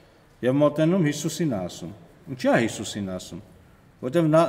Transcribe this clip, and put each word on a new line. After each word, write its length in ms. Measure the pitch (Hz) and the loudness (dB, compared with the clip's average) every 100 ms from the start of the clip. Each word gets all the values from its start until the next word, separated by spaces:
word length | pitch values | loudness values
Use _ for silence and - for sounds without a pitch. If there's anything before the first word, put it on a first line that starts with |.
| - _ _ - | -20 _ _ -4
Եվ 160 | 120 139 | 0 4
մոտենում 480 | 147 151 160 196 147 | 2 2 2 4 2
Հիսուսին 440 | 147 165 - 165 | 0 -4 -2 -2
է 60 | 104 | -2
ասում։ 360 | 87 - 85 101 - - - | -6 -10 -14 -16 -20 -20 -14
Ինչի՞ 180 | 131 262 | -4 2
է 40 | 208 | 2
Հիսուսին 480 | 110 - 104 107 95 | 2 -4 -8 -6 -6
ասում։ 300 | 92 - 87 - - - - _ - | -8 -10 -16 -18 -20 -20 -20 _ -10
Որտեվ 260 | 127 170 156 | -2 0 4
նա, 140 | 160 | 4